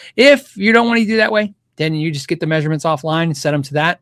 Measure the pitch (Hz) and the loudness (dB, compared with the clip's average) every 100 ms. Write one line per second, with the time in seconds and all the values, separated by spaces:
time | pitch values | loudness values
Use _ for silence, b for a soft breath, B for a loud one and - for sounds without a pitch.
0 | B B 262 285 - - 202 226 233 233 | B B 4 4 0 -4 2 2 2 0
1 | 214 220 214 214 214 - _ - 156 156 | 0 0 0 0 -2 -6 _ -6 -4 -2
2 | 156 147 - 170 156 156 151 156 165 151 | -4 -6 -6 -4 -2 -2 -2 -2 -2 -4
3 | 160 160 165 147 156 147 139 147 160 175 | -2 -2 -2 -2 -2 -2 -2 -2 -2 -2